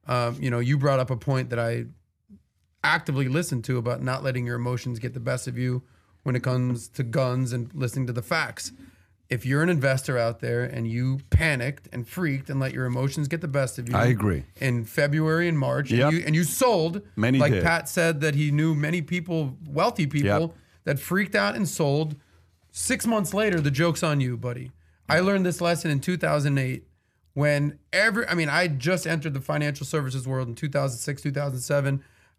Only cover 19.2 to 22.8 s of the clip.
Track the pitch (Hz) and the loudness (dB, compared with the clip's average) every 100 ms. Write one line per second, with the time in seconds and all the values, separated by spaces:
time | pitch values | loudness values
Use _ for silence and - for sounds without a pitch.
19.2 | 175 165 143 131 156 139 202 233 147 147 | -2 -2 -2 -6 -8 0 0 2 0 2
20.2 | 120 104 165 - _ _ - 143 - 185 | 2 2 0 -6 _ _ -4 -2 0 -2
21.2 | 208 214 202 226 180 - 151 143 156 147 | 0 0 0 0 -4 0 0 2 -2 -6
22.2 | _ _ _ _ _ - | _ _ _ _ _ -8